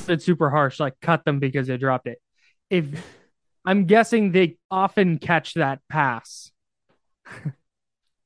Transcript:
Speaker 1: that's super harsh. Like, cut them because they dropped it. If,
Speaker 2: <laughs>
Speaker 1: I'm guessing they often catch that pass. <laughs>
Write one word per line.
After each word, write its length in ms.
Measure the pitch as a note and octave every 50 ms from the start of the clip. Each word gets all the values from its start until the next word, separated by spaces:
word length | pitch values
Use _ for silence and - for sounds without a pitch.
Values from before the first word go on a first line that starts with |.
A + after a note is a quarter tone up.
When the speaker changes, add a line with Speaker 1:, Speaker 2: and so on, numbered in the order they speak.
| -
Speaker 1:
that's 180 | - E3+ D#3+ -
super 240 | F3+ F3 D3 D#3+ C#3
harsh. 300 | C#3 D3+ C#3+ C3 - -
Like, 200 | D3+ C3 - _
cut 240 | - E3+ E3 D#3 -
them 140 | D#3 C#3+ C#3
because 280 | C#3 C3+ C3 C#3 B2+ C3
they 100 | B2+ B2
dropped 300 | C3+ C3+ B2+ B2+ - B2
it. 120 | A#2 - _ _ _ _ _ _ _ _ _ _
If, 160 | G3 F3 D#3 C#3 D3 E3 - - - - _ _ _
Speaker 2:
<laughs> 300 | _ _ _ _ _ _
Speaker 1:
I'm 200 | F#3 F#3+ G3+ F#3+
guessing 460 | E3 G#3 A3+ A3 - A#3+ A3+ G#3 G3
they 260 | E3+ F#3+ F#3 D#3+ E3 - _ _
often 460 | F#3+ F#3+ G3 F#3+ - G#3 F#3+ F3+ E3 C#3+
catch 360 | - - F3 D#3+ - - -
that 240 | E3 D3 C3+ C#3 C3+ _ _
pass. 600 | - D#3 C#3+ C3 A#2 A2+ - - - - - - _ _ _ _ _ _ _ _ _ _ _ _ _ _ _
<laughs> 60 | - - - - D3+ - _ _ _ _ _ _ _ _ _ _ _ _ _ _